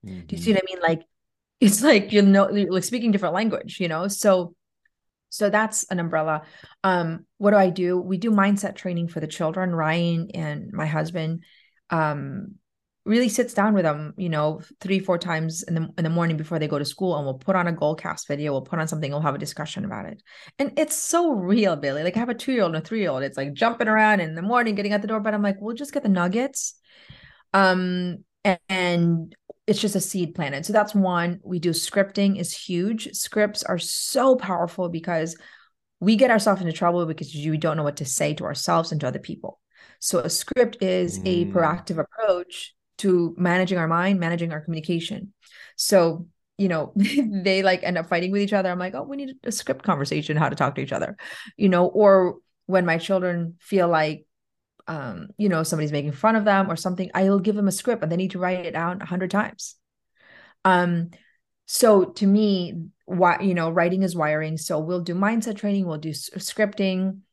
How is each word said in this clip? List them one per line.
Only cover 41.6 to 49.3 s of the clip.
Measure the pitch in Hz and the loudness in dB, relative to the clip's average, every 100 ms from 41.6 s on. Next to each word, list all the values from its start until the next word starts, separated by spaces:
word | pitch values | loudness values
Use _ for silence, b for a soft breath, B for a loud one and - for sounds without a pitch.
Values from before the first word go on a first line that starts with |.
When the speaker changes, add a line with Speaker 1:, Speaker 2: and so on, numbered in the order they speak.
| 160 170 - 160 | 2 0 -4 -4
Speaker 1:
approach | 147 - 220 180 175 - - _ _ - | -4 -2 0 0 -4 -14 -18 _ _ -4
to | 202 180 170 170 | 2 2 2 0
managing | 175 180 185 180 | 2 2 2 0
our | 160 | 2
mind, | 165 185 190 | 2 2 2
managing | 165 170 165 | 0 -2 -4
our | 151 | -6
communication. | 156 160 160 170 165 - - _ B B B - | -6 -8 -4 -4 -4 -10 -12 _ B B B -6
So, | - 196 165 165 175 _ _ - | 2 4 4 0 -10 _ _ -2
you | 196 | 0
know, | 165 143 | 0 -2
<laughs> | 196 | 0
they, | 208 285 226 196 185 190 | 2 2 0 0 2 2
like, | 190 185 | 4 2
end | 180 175 | 0 -4
up | 170 | -2
fighting | 175 180 | -2 0
with | 202 | 0
each | 202 | 2
other. | 202 185 | 0 0
I'm | 180 | -2
like, | 180 - | -6 -8
"Oh, | |
we | - 277 | -10 -10
need | 269 | -12